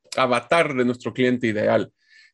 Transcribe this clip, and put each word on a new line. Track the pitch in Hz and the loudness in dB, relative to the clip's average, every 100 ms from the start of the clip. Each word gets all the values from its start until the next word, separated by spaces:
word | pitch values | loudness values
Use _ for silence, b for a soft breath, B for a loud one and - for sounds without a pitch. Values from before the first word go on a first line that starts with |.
| - - | -10 -2
avatar | 127 123 - 170 151 | 0 0 0 0 2
de | 127 | 0
nuestro | 123 123 120 | -2 -2 -6
cliente | 117 127 123 120 | -2 0 0 -2
ideal. | 104 107 110 95 _ b b b | 0 2 0 -2 _ b b b